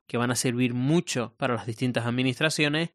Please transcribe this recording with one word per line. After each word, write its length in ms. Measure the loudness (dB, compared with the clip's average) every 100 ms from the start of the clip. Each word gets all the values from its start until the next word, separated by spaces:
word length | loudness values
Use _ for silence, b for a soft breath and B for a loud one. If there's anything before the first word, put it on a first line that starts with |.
| -6
que 100 | -2
van 140 | 0
a 60 | 0
servir 360 | 0 2 0
mucho 640 | 2 2 2 2 -4 -6 -4
para 180 | -2
las 120 | -2 -4
distintas 400 | -2 -2 0 0
administraciones 840 | 0 0 0 0 0 0 0 -4